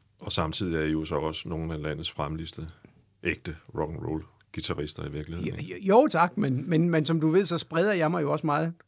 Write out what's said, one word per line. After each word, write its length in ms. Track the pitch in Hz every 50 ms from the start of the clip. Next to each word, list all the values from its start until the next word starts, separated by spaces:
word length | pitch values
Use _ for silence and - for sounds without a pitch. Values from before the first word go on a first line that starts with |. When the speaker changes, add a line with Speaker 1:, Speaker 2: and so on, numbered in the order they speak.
| _ _ _ -
Speaker 1:
og 120 | - - -
samtidig 440 | 101 82 78 80 - 101 90 82 80
er 40 | 78
I 60 | 78 78
jo 120 | 78 80
så 100 | 76 82
også 340 | 71 76 80 78 - - 85
nogle 260 | 82 78 82 82 80
af 80 | 76 76
landets 280 | 78 76 73 78 -
fremligste 580 | - - 76 73 78 80 82 - - - 80 80 - - - - _ _ _ _ _ _ -
ægte 320 | 85 76 - - 85 78 - - - - 82
rock 120 | 78 76 82
and 80 | 78 78
roll 160 | 76 78 80 - - _ _ _ _ -
guitarister 500 | - - - - - 76 73 - - 80
i 40 | 73 71
virkeligheden, 360 | 76 76 80 82 87 - -
Speaker 2:
Jo, 80 | -
Speaker 1:
ikke? 300 | - 151 175 175 180 202
Speaker 2:
jo, 140 | 190 196 240
jo, 80 | 302 285
tak, 280 | - 160 170 175 - -
men, 320 | 156 139 131 127 - 180
men, 200 | 165 156 170 175
men 160 | 165 156 147
som 140 | 139 165 160
du 80 | 151 160
ved, 140 | 160 190 208
så 140 | 156 175 156
spreder 340 | - - 156 165 185 214 202
jeg 180 | 175 160 156
mig 120 | 175 175 147
jo 100 | 143 147
også 140 | 151 -
meget 280 | 151 143 151 160 165 165 - -